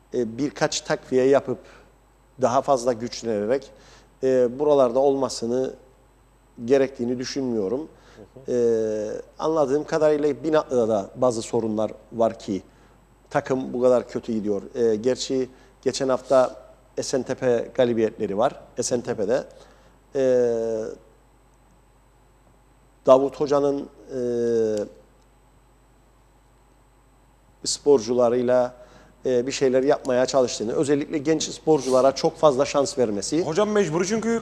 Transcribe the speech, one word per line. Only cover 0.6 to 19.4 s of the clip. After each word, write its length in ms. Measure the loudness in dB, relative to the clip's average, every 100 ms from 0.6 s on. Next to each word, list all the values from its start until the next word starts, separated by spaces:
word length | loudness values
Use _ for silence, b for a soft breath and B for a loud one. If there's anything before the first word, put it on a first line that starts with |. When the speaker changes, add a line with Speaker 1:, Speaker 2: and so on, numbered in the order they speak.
| -2 -2
Speaker 1:
takviye 440 | -4 -6 0 2 4
yapıp 320 | 4 2 -8 -10 B B _ _ _ _ -4
daha 200 | 0 0
fazla 320 | 2 2 0
güçlenerek, 800 | -2 -4 -8 -4 -2 0 -2 -4 -20 b b b _
e, 360 | 0 2 2 0
buralarda 400 | 2 4 4 4
olmasını 720 | 2 2 -2 -4 -4 -2 -4 -8 -18 _ _ _ _ _ _ -10 2
gerektiğini 540 | 2 2 -2 -4 -4
düşünmüyorum. 680 | -6 -6 -4 -2 -2 -4 -8 -18 B B -20 -16 -6
Speaker 2:
Hı 60 |
hı. 40 | 0
Speaker 1:
E, 20 | 2 2 0 -4 -6 -8 -12 -6
anladığım 440 | -2 0 2 0
kadarıyla 600 | 0 2 2 2 0 -2
Binatlı'da 460 | 0 0 0 0 0
da 200 | 0 -4 -2
bazı 260 | 0 0
sorunlar 500 | -4 -2 -2 -2 -4 -6 -10
var 260 | -2 0 -2
ki 220 | -6 -6 -8 b b b b _ -6
takım 440 | -4 -2 -4 -4
bu 80 | 0
kadar 260 | 2 2 0
kötü 260 | -8 -6
gidiyor. 280 | -4 -2 -4 -6 -2
E, 200 | 0 2
gerçi 540 | 0 -2 -2 -4 -4 b b b
geçen 280 | -6 -4 -2
hafta 460 | -2 2 2 2 -2 -20 -20 _ -10
Esentepe 720 | -4 -4 -4 -4 0 0 0 0
galibiyetleri 600 | 2 2 0 -2 -4 0
var 240 | -2 -2 -12 -8
Esentepe'de. 680 | -4 -4 -4 -4 -2 -2